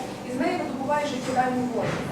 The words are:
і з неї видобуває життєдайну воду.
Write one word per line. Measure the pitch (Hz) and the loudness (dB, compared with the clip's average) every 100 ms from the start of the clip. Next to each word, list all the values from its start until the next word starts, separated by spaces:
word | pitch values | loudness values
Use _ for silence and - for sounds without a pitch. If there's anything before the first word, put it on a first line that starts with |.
| - - 240 | -4 -8 -6
і | |
з | 254 | 0
неї | 339 359 | 0 2
видобуває | 302 262 269 294 294 | -2 -2 2 2 2
життєдайну | 254 262 254 254 247 247 | -2 0 2 4 2 0
воду. | 220 185 - - | 0 0 -2 -2